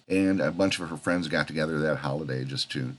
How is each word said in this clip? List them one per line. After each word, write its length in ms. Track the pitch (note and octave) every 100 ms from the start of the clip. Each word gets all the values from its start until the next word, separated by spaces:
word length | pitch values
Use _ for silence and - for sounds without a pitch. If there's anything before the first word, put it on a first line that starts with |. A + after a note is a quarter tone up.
| -
and 320 | F#2+ F#2+ F#2+
a 100 | D2
bunch 280 | E2+ F#2+ F#2
of 100 | E2
her 80 | D#2
friends 320 | F#2 F2 D#2
got 180 | D#2 D2+
together 320 | D#2 D#2 D2+
that 180 | D#2 C2+
holiday 440 | C#2 D2 C#2+ C2
just 280 | C2 C2+ -
to, 220 | D2 B1+